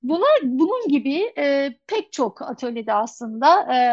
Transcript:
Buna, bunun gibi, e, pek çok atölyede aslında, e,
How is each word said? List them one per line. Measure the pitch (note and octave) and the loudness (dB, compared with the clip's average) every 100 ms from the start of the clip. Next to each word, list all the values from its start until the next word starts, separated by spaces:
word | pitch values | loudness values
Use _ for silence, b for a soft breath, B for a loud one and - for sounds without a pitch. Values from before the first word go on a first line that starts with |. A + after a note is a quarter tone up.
Buna, | B3 E4 C5 D5+ | -4 0 2 2
bunun | C#4 B3+ D#4+ B4+ A4 | 2 0 0 0 0
gibi, | C#4 A#3 C#4+ A4 - | 0 0 -2 -4 -2
e, | C#4+ C#4 C#4 A#3 - | 0 0 -2 -6 -6
pek | G#4+ - | -6 -6
çok | - A#3 - | -4 -4 -4
atölyede | - B3 B3 A#3 A3 | -12 -10 -8 -8 -2
aslında, | G#3 A3+ - A#3 A3 C#4 F4+ - | -2 -2 -8 -12 0 4 4 4
e, | B3+ B3 | 2 2